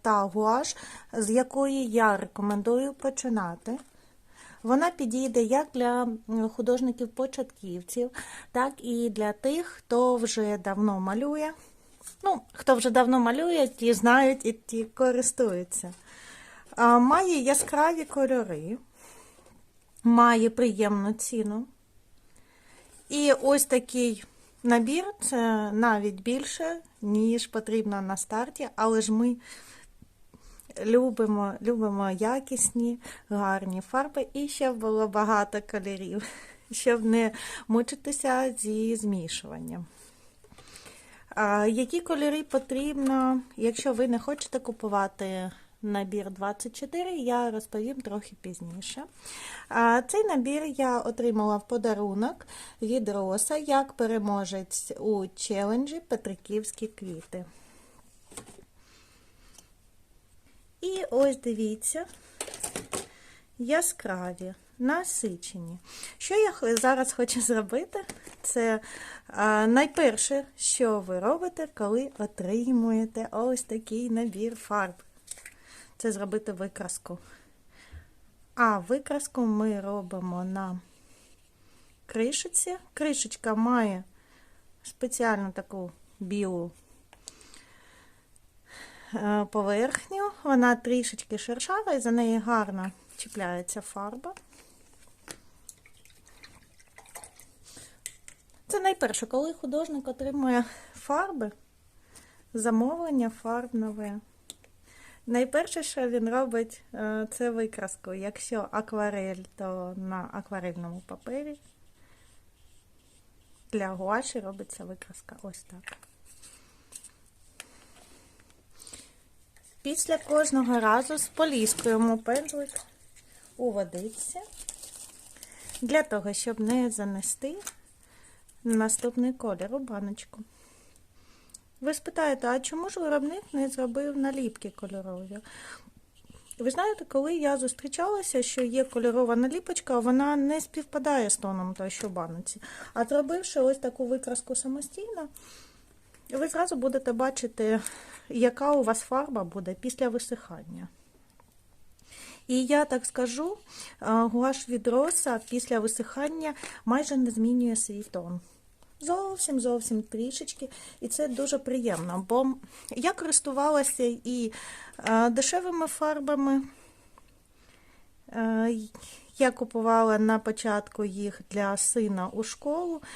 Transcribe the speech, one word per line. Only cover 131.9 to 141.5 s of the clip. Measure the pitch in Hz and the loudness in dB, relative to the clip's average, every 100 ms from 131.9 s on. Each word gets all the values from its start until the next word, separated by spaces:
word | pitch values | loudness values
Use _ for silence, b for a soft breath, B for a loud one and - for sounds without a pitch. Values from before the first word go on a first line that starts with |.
спитаєте, | 302 - 339 302 269 240 | -4 -4 -2 0 0 0
а | 254 | -2
чому | 254 320 370 | -2 -6 -6
ж | 381 | -4
виробник | 320 294 285 370 - | 0 0 0 -6 -6
не | 285 269 | -4 -2
зробив | 262 254 240 285 277 | -2 -4 -2 -4 -2
наліпки | 269 269 240 220 202 - | -2 -2 -4 -6 -12 -12
кольорові? | 190 190 190 180 190 202 B B B B B - _ _ - - - - | -12 -10 -10 -12 -12 -14 B B B B B -20 _ _ -20 -20 -16 -4
Ви | 240 | -2
знаєте, | 262 403 427 339 | 0 0 -2 -2
коли | 269 285 | 0 0
я | 339 285 277 | 0 2 2
зустрічалася, | 254 - 285 - 359 415 370 262 | -2 -6 -8 -4 -2 -2 -2 -2
що | 247 - | -2 -2
є | 247 254 | 0 0
кольорова | 262 240 240 233 247 233 | 0 0 2 2 2 4
наліпочка, | 262 330 - 349 - 247 | 2 0 -4 -6 0 0
вона | 226 262 285 294 | 4 4 4 2
не | 277 311 | 2 0
співпадає | - - 294 294 294 277 208 | -4 -8 -6 -2 2 2 2
з | - | 0
тоном | 196 | -2